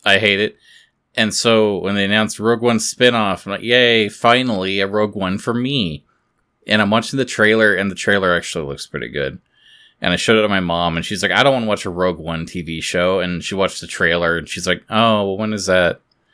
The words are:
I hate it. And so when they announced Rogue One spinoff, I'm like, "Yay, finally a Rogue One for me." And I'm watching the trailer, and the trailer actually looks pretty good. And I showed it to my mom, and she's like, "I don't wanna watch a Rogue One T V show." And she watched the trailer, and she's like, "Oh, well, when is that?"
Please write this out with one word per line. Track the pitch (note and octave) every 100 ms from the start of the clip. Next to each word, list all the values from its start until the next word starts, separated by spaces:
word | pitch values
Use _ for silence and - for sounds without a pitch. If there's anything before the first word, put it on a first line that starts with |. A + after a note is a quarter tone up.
| G#2
I | G2
hate | G#2+ G2
it. | G#2+ - _ - _ _ _ -
And | G#2+
so | - A#2+ A2 G#2+ F#2+
when | F#2 G2+
they | G2
announced | G#2+ G#2+ -
Rogue | A2 A#2
One | A#2+ A2+
spinoff, | - - B2 A#2+ G#2 F2+ G2
I'm |
like, | G2+
"Yay, | A2+ B2 A#2+ A2+ G#2+
finally | - A#2 B2 B2+ G2+ F#2 G2
a | G2
Rogue | G#2 G#2+ G2+
One | F#2+ G2
for | -
me." | A#2+ B2 C#3 F2+ D2 _ _ _ _ _ _ -
And | G#2+
I'm | G2+
watching | A2+ A2+ C3+
the | B2+
trailer, | - G#2+ A2 G#2+
and | F#2 G2
the | F2+
trailer | - G2+ F#2
actually | F2 - F2 C#2+
looks | C#2 -
pretty | D2 A#1+
good. | C#2 C2+ E2 _ _ _ _ _ _
And | -
I | F2
showed | - A2
it |
to | G#2+
my | G2
mom, | F2+ E2+ E2+ E2
and | E2
she's | G2
like, | G2
"I | F#2
don't | C#3
wanna | C3 A2
watch | G2+ G2
a |
Rogue | F2 F2+ E2
One | D#2+ E2 D#2+
T | F2+
V | D#2+ D#2+
show." | - F2+ F2+ F#2
And | F2+ F2
she | - F#2+
watched | F#2 -
the | E2
trailer, | - F2 E2+ E2+ E2+
and | D2
she's | - F2+
like, | F2 -
"Oh, | A2 A#2 G#2+ G2
well, | F#2+
when | G#2+
is | G#2+ F#2+
that?" | F#2 F2 - _ _ _